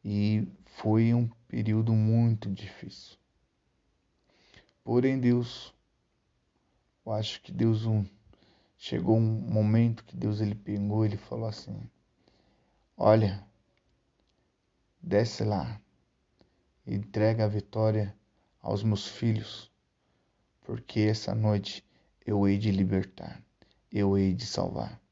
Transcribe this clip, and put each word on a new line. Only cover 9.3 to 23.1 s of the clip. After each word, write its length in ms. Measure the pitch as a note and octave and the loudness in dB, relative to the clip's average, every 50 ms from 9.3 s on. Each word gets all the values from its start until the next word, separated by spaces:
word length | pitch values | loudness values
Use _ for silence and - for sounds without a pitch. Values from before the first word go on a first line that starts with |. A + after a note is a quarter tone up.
| A2+ A2+ - - G#2+ G#2+ G#2+ G#2 A2 A2+ A#2 A#2 A2+ A2+ - | 0 -4 -4 -2 0 2 2 4 4 4 4 2 0 -4 -10
que 120 | - - | -16 -10
Deus, 240 | A#2+ - G#2 G#2+ G#2 | -4 -4 -2 -2 0
ele 140 | A2 G2+ G#2 | -2 -4 -4
pegou, 500 | - - - G#2 G2+ G2+ G2+ G#2 G#2+ A2 | -6 -8 -6 -6 -4 -4 -2 0 0 0
ele 120 | G#2 G#2 | 0 -2
falou 320 | G#2 - - B2 A#2 A2+ A2 | -6 -10 -10 -10 -8 -8 -8
assim, 420 | G#2+ - - - - G2+ A2+ A2+ _ _ _ _ _ _ _ _ _ _ _ _ _ _ _ _ _ _ _ _ _ | -10 -12 -14 -14 -14 -14 -14 -16 _ _ _ _ _ _ _ _ _ _ _ _ _ _ _ _ _ _ _ _ _
"Olha, 500 | - - G#2+ A2 A2+ A2 G2 F#2+ G2 - - _ _ _ _ _ _ _ _ _ _ _ _ _ _ _ _ _ _ _ _ _ _ _ _ _ _ _ _ _ _ | 2 4 6 6 6 4 0 -2 -6 -14 -18 _ _ _ _ _ _ _ _ _ _ _ _ _ _ _ _ _ _ _ _ _ _ _ _ _ _ _ _ _ _
desce 420 | - - G2 G#2 A#2 A2+ - - A2 | -6 2 2 2 2 2 -2 -4 -2
lá, 360 | G#2+ G#2 F#2 C2 A#2 A2 G#2 _ _ _ _ _ _ _ _ _ _ _ _ _ _ _ _ _ _ _ _ _ | -2 -2 -2 -4 -6 -10 -12 _ _ _ _ _ _ _ _ _ _ _ _ _ _ _ _ _ _ _ _ _
entrega 580 | A#2+ A2 G2+ G#2+ - - A2 G#2+ A2 A2+ A2+ A2 | -6 -6 -6 -6 -6 -2 2 2 2 2 2 0
a 40 | G#2 | 0
vitória 680 | G#2 G#2 F#2+ _ - A2 A2 A2 A2 A2 G#2 G2 G2 _ _ _ _ _ _ _ _ _ | 0 -4 -6 _ -2 0 2 2 2 0 -2 -4 -8 _ _ _ _ _ _ _ _ _
aos 200 | - - G2+ G#2 | -6 -4 -4 -2
meus 240 | G#2+ A2+ G#2 G2 - | 0 0 0 0 -4
filhos, 640 | - - - A#2 A#2 A2 G#2+ G#2+ - - - - _ _ _ _ _ _ _ _ _ _ _ _ _ _ _ _ _ _ _ | -10 -8 -4 -2 -2 -2 -2 -6 -10 -14 -18 -18 _ _ _ _ _ _ _ _ _ _ _ _ _ _ _ _ _ _ _
porque 380 | _ - A#2 A#2 - - - A2 | _ -10 -10 -10 -10 -4 0 2
essa 340 | G#2+ G#2+ G#2+ G#2+ - - - | 2 2 2 0 -4 -4 -2
noite 500 | A2+ A2 G#2+ G#2 G2+ G2+ - - - _ _ _ _ _ _ _ _ _ | 0 2 2 2 0 -2 -6 -12 -14 _ _ _ _ _ _ _ _ _
eu 220 | A2+ G#2 G2+ G2+ | -2 0 2 4
hei 120 | G2 G2 G2+ | 4 2 2
de 120 | A2 A2 | 2 0
libertar, 720 | G2 F#2+ F#2+ F#2 G2 F#2+ F#2 - | 2 2 2 2 0 -2 -2 -4